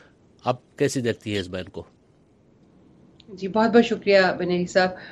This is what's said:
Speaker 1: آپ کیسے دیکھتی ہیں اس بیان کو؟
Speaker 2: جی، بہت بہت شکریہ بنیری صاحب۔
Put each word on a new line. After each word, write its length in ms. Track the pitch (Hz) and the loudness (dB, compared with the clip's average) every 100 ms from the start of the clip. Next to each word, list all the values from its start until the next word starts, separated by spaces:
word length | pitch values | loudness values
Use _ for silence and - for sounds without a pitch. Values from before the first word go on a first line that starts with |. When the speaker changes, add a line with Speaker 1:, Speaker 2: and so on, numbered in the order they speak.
| _ _ _ _ | _ _ _ _
Speaker 1:
آپ 340 | 120 127 _ - | -6 -6 _ -4
کیسے 240 | 139 139 | -4 -2
دیکھتی 320 | 117 110 110 | -4 -6 -6
ہیں 60 | 101 | -6
اس 80 | 90 | -6
بیان 220 | 92 92 | -10 -12
کو؟ 140 | 85 - _ _ _ _ _ _ _ _ _ _ _ _ _ - | -16 -18 _ _ _ _ _ _ _ _ _ _ _ _ _ -20
Speaker 2:
جی، 200 | 185 190 | -10 -4
بہت 240 | 214 226 | 0 4
بہت 140 | 226 233 | 4 4
شکریہ 340 | 214 202 196 185 - | 0 4 4 4 0
بنیری 300 | 180 180 180 | -2 -2 0
صاحب۔ 220 | 190 185 - - | 2 0 -2 -16